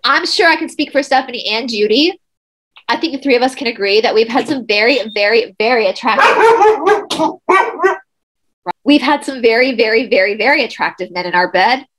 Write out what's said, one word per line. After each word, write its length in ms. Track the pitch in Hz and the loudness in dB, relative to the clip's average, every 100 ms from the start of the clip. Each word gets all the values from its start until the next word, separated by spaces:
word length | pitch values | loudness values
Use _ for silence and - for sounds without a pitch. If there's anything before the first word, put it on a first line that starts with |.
I'm 240 | 240 294 339 | 0 0 -2
sure 200 | - 349 | 0 2
I 80 | 311 | 2
can 140 | 320 | -4
speak 220 | - 294 | -6 -2
for 100 | 277 | -2
Stephanie 460 | 285 262 262 240 - | 0 0 -2 -8 -6
and 180 | 214 247 | -6 -4
Judy. 520 | 214 208 226 320 381 _ _ _ _ _ - - | -2 0 2 0 -2 _ _ _ _ _ -20 -6
I 80 | 311 | -4
think 160 | 320 | -4
the 60 | 262 | -4
three 180 | 277 247 | 0 2
of 40 | |
us 140 | 254 - | 0 -2
can 120 | 240 | -8
agree 340 | 220 196 202 | -4 0 2
that 120 | 226 | 2
we've 140 | 202 226 | 0 0
had 180 | 254 240 | -2 -2
some 200 | 277 214 | -6 -2
very, 320 | 208 226 269 214 214 | 0 2 0 -2 -2
very, 400 | 202 226 214 - | 0 0 0 -4
very 300 | 220 247 202 | 0 0 0
attractive, 400 | - 240 220 466 - 440 466 415 427 339 415 - - 320 - - 370 466 370 370 453 _ _ _ _ _ _ 180 - | -2 -2 2 2 4 4 6 4 2 2 0 -2 -4 -4 -4 0 0 0 -2 -4 -4 _ _ _ _ _ _ -14 -6
we've 180 | 240 294 | 2 2
had 220 | 254 285 | 2 -2
some 180 | 285 262 | -4 0
very, 300 | 226 226 262 | 2 2 0
very, 340 | 233 220 226 233 | 0 0 0 0
very, 260 | 220 196 208 | 0 0 0
very 280 | 220 302 233 | 0 0 -2
attractive 440 | - 170 - 180 | -4 -6 -6 -10
men 160 | 180 180 | -8 -2
in 80 | |
our 160 | 175 180 | 0 0
bed. 360 | 180 196 262 - | 2 2 0 -6